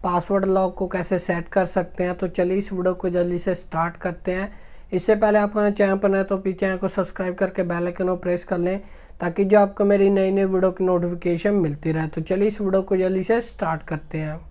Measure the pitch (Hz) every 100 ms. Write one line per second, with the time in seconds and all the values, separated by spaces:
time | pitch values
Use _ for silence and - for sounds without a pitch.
0 | 185 180 170 196 190 190 185 180 185 190
1 | 170 185 175 170 - - 180 - 180 -
2 | 180 180 180 180 180 190 196 185 180 180
3 | 180 175 175 175 190 180 - 165 170 170
4 | 185 170 - 185 202 - - - - 185
5 | 180 214 214 208 208 208 208 208 202 190
6 | 196 196 190 190 190 185 196 185 190 -
7 | 175 - 185 180 190 185 175 170 175 175
8 | 180 180 180 175 - 180 175 196 - -
9 | - - 175 170 196 208 196 196 202 202
10 | 196 196 190 196 196 185 185 180 185 180
11 | 175 175 175 170 208 208 160 147 165 156
12 | 160 160 160 190 208 208 202 190 190 190
13 | 185 190 185 233 233 - 170 160 - 156
14 | - 160 156 156 -